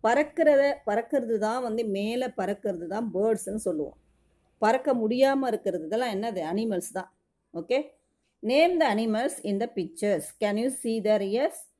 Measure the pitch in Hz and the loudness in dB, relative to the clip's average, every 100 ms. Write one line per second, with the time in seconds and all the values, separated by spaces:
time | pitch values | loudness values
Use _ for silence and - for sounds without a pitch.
0 | - 277 302 - 311 277 277 277 - 208 | 4 2 2 4 6 6 4 0 -2 -2
1 | 226 285 233 226 214 240 247 220 226 196 | 0 -2 0 0 0 -2 -2 -2 -2 -2
2 | 208 247 254 - 190 202 214 180 170 202 | -2 -2 -4 -4 -4 -4 -4 -6 -6 -6
3 | 226 180 214 220 - 214 202 156 143 - | -4 0 0 0 -2 -4 -4 -4 -6 -10
4 | _ _ _ _ _ _ 214 254 269 247 | _ _ _ _ _ _ 2 2 2 0
5 | 220 247 269 269 262 220 202 175 156 220 | 0 4 4 4 0 -2 -2 -4 -4 -2
6 | 247 196 226 185 160 190 226 185 - 190 | -2 -4 -4 -4 -4 -2 -2 -2 -4 -8
7 | 180 _ _ _ _ 165 160 254 302 _ | -10 _ _ _ _ -12 -2 -2 -2 _
8 | _ _ _ _ 214 269 339 359 285 208 | _ _ _ _ 0 4 4 4 2 2
9 | 226 214 254 - 214 196 240 - 165 - | 0 0 -2 -4 -4 -2 -2 -4 -6 -4
10 | 208 180 - - 208 208 247 247 233 226 | -2 -2 -4 -4 -2 0 -2 -2 -4 -2
11 | 208 214 196 220 311 - - _ | 2 2 2 0 -2 -4 -18 _